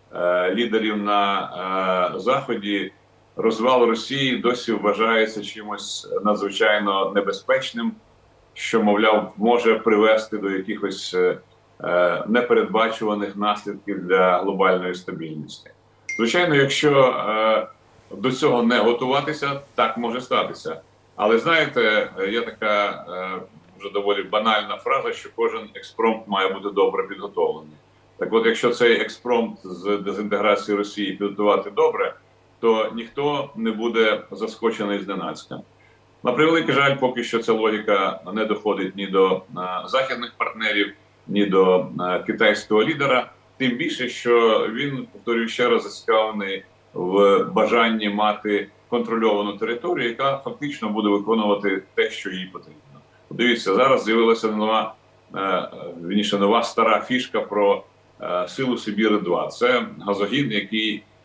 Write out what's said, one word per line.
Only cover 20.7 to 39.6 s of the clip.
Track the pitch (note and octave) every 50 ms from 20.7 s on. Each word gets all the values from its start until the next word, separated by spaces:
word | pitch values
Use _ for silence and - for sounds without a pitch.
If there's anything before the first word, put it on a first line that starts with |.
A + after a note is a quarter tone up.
| - - - _ _ _ _ _ _
Але, | - G#2 G#2+ A2+ A2+
знаєте, | A2+ E3 E3+ D#3+ D3 C3 - B2+ A2+ A2 G#2+ G#2 F#2+ - - F#2
е, | G2 G2
є | G#2+ A#2
така, | A#2 A2+ - - A2 G#2+ G#2 G#2 G#2 G2 F2+ - - E2+
е, | F2+ F#2 F#2 F#2 F#2+ - - - - - _ _ - -
вже | - G2 F#2+
доволі | G2+ G2+ G2+ G2+ G2 F#2
банальна | F#2+ F#2 G#2+ A2 A2+ G#2+ G#2 G#2 G2+ G2 -
фраза, | - A#2+ B2+ - A#2+ A#2 -
що | - - G#2 -
кожен | - A#2 A2+ A2 A2+ G#2+ G#2 -
експромт | - - - - - A2+ A2+ G#2+ - - G2+
має | G2+ F#2+ F#2+ F#2+ G2
бути | G2 G2 G2+
добре | G2 G2 F#2+ F#2+ F#2 - -
підготовлений. | G2+ G2+ F#2 F#2+ - - F2+ E2 D#2 D#2 D2+ D#2 D2+ - - _ _ _ _ _ _ _ -
Так | - - G#2+
от, | A2+ A2+
якщо | A2+ A2+ - - A#2+
цей | A2+ - B2 A#2 A2+ G#2
експромт | G#2+ - - - - A#2+ B2 A#2 A2+ G#2 - - -
з | F#2+ F2+ E2+ F2 G2+ G2+ G2+
дезінтеграції | F#2 G2 G2 G2+ G#2 G2+ G#2 G2 G#2 G#2+ G2+ G2+ - - G#2 G2+
Росії | G#2 G2+ - G#2 G2+ F#2+
підготувати | F#2+ F#2+ G2+ G2+ G2 G2+ G#2 G#2 G2 - - G2+
добре, | - - D#3+ D#3+ - G#2 G2 E2+ - - _ _ _ _ _ _ _ -
то | - A2+ A2+ A2 A2 - -
ніхто | A#2 A#2 A#2+ - C#3 C#3+ D3 D3 C#3 - - -
не | G#2+ A2+ A2+
буде | G#2+ G#2 A2+ A#2+ G#2+ A2+ A2+ A2 G#2 - - -
заскочений | - - A2 G#2+ - - - A2+ G#2+ - G#2 G2+ G2+ G2+
зненацька. | F2+ F#2+ G2 F#2 E2+ D#2 D2+ - - - - - - _ _ _ _ _ _ _ _ _ _ _ -
На | A#2+
превеликий | A#2 C3 D#3 D#3+ E3 E3 D3 - C3
жаль, | C3+ C#3+ C#3 C3+
поки | C3 C3 B2 B2+ B2 A2+
що | - - A2
ця | A2 - A2+
логіка | G#2+ A2 A2 G#2+ G#2 - - G2+ G2 F#2+ F#2 - - - F2 F#2+
не | A2 A2
доходить | A2 G#2+ - - G#2+ G2 F#2+ F#2+ F#2 F#2+
ні | G2 G2 F#2
до, | F#2+ F#2+ F#2+ F#2+ F#2
е, | F#2 - - - F2